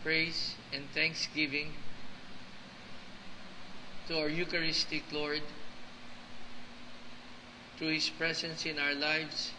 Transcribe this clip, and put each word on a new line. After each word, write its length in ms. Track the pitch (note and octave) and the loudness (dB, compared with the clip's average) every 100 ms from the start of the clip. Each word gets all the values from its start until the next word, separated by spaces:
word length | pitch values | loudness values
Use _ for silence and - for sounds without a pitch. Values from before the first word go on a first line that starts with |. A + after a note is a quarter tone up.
praise, 500 | D#3 D#3+ E3 E3 - - - | 4 4 4 2 -2 -4 -6
and 160 | C#3 C#3+ | -8 -2
thanksgiving 800 | D3+ D#3+ D#3+ - D3+ D3+ C#3+ D#3 D#3 - - - - - - - - - - - - - - - - - - - - - - - | 2 2 2 -2 2 2 2 0 2 2 2 0 -2 -6 -6 -6 -10 -12 -12 -8 -8 -8 -8 -6 -6 -6 -6 -4 -4 -4 -4 2
to 120 | E3 | 4
our 100 | D3+ | 4
Eucharistic 800 | D#3+ F3 F3 D#3+ D#3+ - D#3 D3 | 4 2 4 4 4 4 2 0
Lord 300 | D3+ D3 D3+ D3 - - - - - - - - - - - - - - - - - - - - - - - | 0 2 2 0 0 -2 -2 -8 -8 -8 -8 -6 -4 -2 -2 -4 -6 -8 -6 -6 -8 -10 -12 -12 -14 -14 -4
through 180 | D#3 D#3 | 2 4
His 120 | - | 2
presence 580 | - D#3+ D#3+ E3+ D#3 E3 | 2 2 2 -2 -2 -2
in 100 | D3+ | 2
our 160 | C#3+ | 2
lives 560 | C#3+ D3+ D#3 D#3 - - | 4 4 4 2 -2 -2